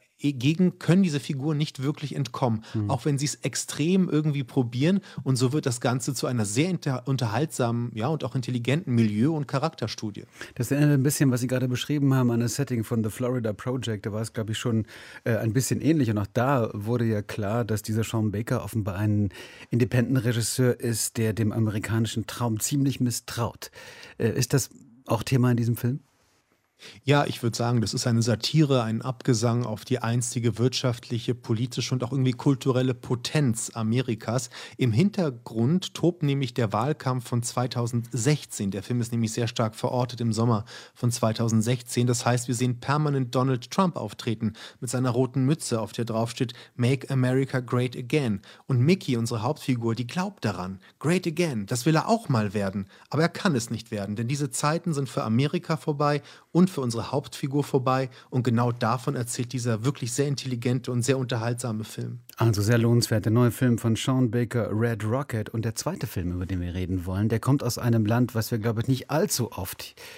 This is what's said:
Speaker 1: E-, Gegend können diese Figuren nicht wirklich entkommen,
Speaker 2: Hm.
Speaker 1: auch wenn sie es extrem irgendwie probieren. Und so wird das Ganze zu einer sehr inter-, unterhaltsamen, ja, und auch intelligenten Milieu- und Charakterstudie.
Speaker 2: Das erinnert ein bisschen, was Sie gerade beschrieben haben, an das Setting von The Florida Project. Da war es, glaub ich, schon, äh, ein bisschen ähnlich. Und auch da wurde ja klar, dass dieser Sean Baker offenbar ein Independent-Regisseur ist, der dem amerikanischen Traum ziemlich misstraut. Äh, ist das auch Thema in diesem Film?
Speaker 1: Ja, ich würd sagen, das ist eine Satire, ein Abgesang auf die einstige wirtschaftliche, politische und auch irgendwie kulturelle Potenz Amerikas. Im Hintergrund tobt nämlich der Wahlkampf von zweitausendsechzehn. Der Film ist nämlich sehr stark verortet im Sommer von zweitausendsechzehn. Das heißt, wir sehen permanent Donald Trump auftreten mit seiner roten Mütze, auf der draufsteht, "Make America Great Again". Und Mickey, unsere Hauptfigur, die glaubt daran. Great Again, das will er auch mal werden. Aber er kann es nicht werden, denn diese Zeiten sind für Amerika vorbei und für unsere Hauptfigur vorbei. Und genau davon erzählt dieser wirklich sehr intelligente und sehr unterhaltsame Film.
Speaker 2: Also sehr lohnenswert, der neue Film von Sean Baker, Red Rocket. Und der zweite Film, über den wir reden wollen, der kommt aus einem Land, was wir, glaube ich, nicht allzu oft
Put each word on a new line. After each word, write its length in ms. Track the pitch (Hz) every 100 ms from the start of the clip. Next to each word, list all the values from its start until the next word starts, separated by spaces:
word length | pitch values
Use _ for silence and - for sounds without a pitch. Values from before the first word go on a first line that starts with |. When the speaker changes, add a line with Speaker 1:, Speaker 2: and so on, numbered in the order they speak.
| _ _
Speaker 1:
E-, 120 | 143
Gegend 460 | 139 127 165 180 -
können 240 | - 180
diese 160 | 185 143
Figuren 400 | - 143 143 147
nicht 240 | 151 -
wirklich 320 | 135 147 139
entkommen, 480 | 147 139 - 127 110 -
Speaker 2:
Hm. 180 | 113 104
Speaker 1:
auch 160 | -
wenn 140 | 156 139
sie 60 |
es 100 | 147 -
extrem 720 | - - - - 151 190 180
irgendwie 360 | 151 156 143
probieren. 560 | 127 - 120 123 151 196 - -
Und 100 | -
so 180 | 131 127
wird 140 | 151 143
das 140 | 120
Ganze 340 | 127 123 -
zu 140 | 131 147
einer 160 | 123
sehr 260 | 101 107 175
inter-, 320 | 175 151 127 -
unterhaltsamen, 840 | 131 117 110 160 - 120 117 120 113
ja, 100 | 120
und 160 | 160
auch 140 | 127 135
intelligenten 580 | 120 127 120 147 180
Milieu- 400 | 120 110 104 135
und 140 | 160 139
Charakterstudie. 760 | 139 156 - 107 - 107 101 - - -
Speaker 2:
Das 160 | - 117
erinnert 220 | 139 147
ein 100 | 147
bisschen, 300 | 135 143 139
was 80 | 123
Sie 80 | 120
gerade 180 | 127 131
beschrieben 480 | 123 - 147 139
haben, 160 | 131 123
an 80 | 117
das 160 | 117
Setting 300 | - 139 120
von 180 | 110 117
The 80 | 110
Florida 420 | - 123 127 110
Project. 540 | 104 - 131 113 107 110
Da 60 |
war 80 | 104
es, 120 | 113
glaub 180 | - 104
ich, 80 | 107
schon, 280 | 123 113 107 - - -
äh, 100 | - 110
ein 140 | 113
bisschen 280 | 107 127 107
ähnlich. 300 | 131 160 117
Und 80 | 107
auch 100 | 101
da 380 | - 127 139 110
wurde 320 | 107 104 120 117
ja 160 | 107
klar, 420 | 107 - 101 117
dass 180 | 110 107
dieser 220 | - 110
Sean 260 | 110 113 107
Baker 320 | 101 110 127
offenbar 320 | - 113 101
ein 360 | 92 107 104 101 - - - -
Independent-Regisseur 1080 | 120 123 123 - 127 110 113 110 - 127 120
ist, 380 | 120 113 - -
der 160 | 110
dem 180 | 107 107
amerikanischen 760 | 107 110 104 98 113 113 - 104
Traum 320 | - 120 110
ziemlich 400 | - 143 139 123
misstraut. 720 | 123 120 - - 110 - - - - - - -
Äh, 100 | 113
ist 240 | - 120
das 180 | 143 - - - - -
auch 160 | 113
Thema 280 | - 131 123
in 80 | 120
diesem 180 | 117 117
Film? 240 | 120 143 - _ _ _ _ _ _ _ - -
Speaker 1:
Ja, 200 | - 143
ich 180 | 143 -
würd 120 | 120
sagen, 260 | - 120 123
das 140 | 104
ist 120 | - 127
eine 140 | 117
Satire, 600 | 113 110 - 156 147 135
ein 180 | 113 113
Abgesang 640 | 131 123 - 117 120 117
auf 220 | 110 107 -
die 140 | 123
einstige 580 | 113 120 120 123 117 110
wirtschaftliche, 760 | 123 - 127 117 - 117 -
politische 600 | 120 - 110 127 - 113
und 80 | 127
auch 100 | 117
irgendwie 200 | 139 127
kulturelle 600 | 123 - 135 135 127 127
Potenz 800 | 123 - 120 - 156 139 110 -
Amerikas. 800 | 117 110 120 123 107 - 123 - - - -
Im 160 | 127
Hintergrund 1000 | 107 196 208 160 120 - 113 120 180 -
tobt 300 | - 160 170
nämlich 280 | 143 139 131
der 200 | - 113
Wahlkampf 520 | 104 127 156 135 127 117
von 160 | 120
zweitausendsechzehn. 1300 | 120 - 123 120 120 120 117 127 113 151 - - 98
Der 120 | 98
Film 180 | 92 123
ist 120 | 113
nämlich 200 | 117 110
sehr 140 | 117 117
stark 300 | - 113 -
verortet 440 | 120 123 123 120
im 120 | 117
Sommer 320 | 107 117 110 - - -
von 160 | - 120
zweitausendsechzehn. 960 | 117 113 110 113 110 110 127 - - 123
Das 200 | 120 120
heißt, 220 | 120 120
wir 60 |
sehen 260 | 117 127 120
permanent 540 | - 147 151 139 123
Donald 360 | 131 131 127 -
Trump 260 | - 185 139
auftreten 560 | 110 - - 110 110 - - -
mit 100 | 123
seiner 200 | 127 131
roten 360 | 117 127 135 131
Mütze, 340 | 156 - 117
auf 120 | 107
der 120 | -
draufsteht, 480 | 117 110 113 - 120 - -
"Make 340 | - 120 139 -
America 520 | 135 127 131 135 131
Great 360 | 123 127 123 -
Again". 460 | 123 151 131 98 - - -
Und 140 | 127
Mickey, 360 | 131 185 - 120
unsere 260 | 117 120
Hauptfigur, 520 | 113 156 - 123 113
die 140 | 113 120
glaubt 360 | 175 190 202
daran. 360 | 110 92 92 95 - _
Great 280 | 143 180 180
Again, 380 | 156 170 117 98
das 200 | 123 160
will 80 |
er 140 | 156 -
auch 200 | 226 -
mal 240 | 123 104
werden. 360 | 104 98 98 95 - -
Aber 140 | 139
er 80 | 165
kann 240 | - 202
es 160 | 135 -
nicht 200 | 113 -
werden, 260 | 104 98 104
denn 120 | 117
diese 220 | 139 143
Zeiten 420 | - 147 165 175
sind 160 | 143 139
für 140 | -
Amerika 560 | 123 113 143 180 - 160
vorbei 420 | - 143 147 147 - - _
und 240 | 160 185
für 60 | -
unsere 320 | 127 113 92
Hauptfigur 500 | 135 - - 147 139
vorbei. 480 | 135 143 123 131 131 - -
Und 120 | 131
genau 300 | 120 117 123
davon 420 | 120 113 127 -
erzählt 380 | 139 120 - 117
dieser 320 | 135 120 110
wirklich 280 | 123 143 120
sehr 140 | - 143
intelligente 640 | 143 135 120 120 123 117
und 120 | 123
sehr 160 | 117 131
unterhaltsame 680 | 120 123 113 123 123 110
Film. 360 | 104 - 120 120 - -
Speaker 2:
Also 260 | 113 101
sehr 160 | 101 120
lohnenswert, 480 | 117 120 - 110 104
der 60 |
neue 200 | 113 123
Film 260 | 110 127 113
von 160 | 117
Sean 360 | 110 - 131 127
Baker, 400 | 117 117 120 98
Red 320 | 104 117 113
Rocket. 460 | 107 123 143 113 104
Und 140 | 113
der 120 | 113 -
zweite 320 | - 185 117
Film, 240 | - 87
über 140 | 87 87
den 140 | 92
wir 140 | 87
reden 320 | 87 90 92 87
wollen, 220 | 95 107
der 100 | 113
kommt 240 | - 139
aus 160 | 120 -
einem 280 | 120 113 104
Land, 280 | 117 123
was 160 | 113 107
wir, 80 | 120
glaube 220 | 107 110
ich, 80 | 117
nicht 220 | 127 -
allzu 420 | 151 202 - 113
oft 420 | - 90 - - - -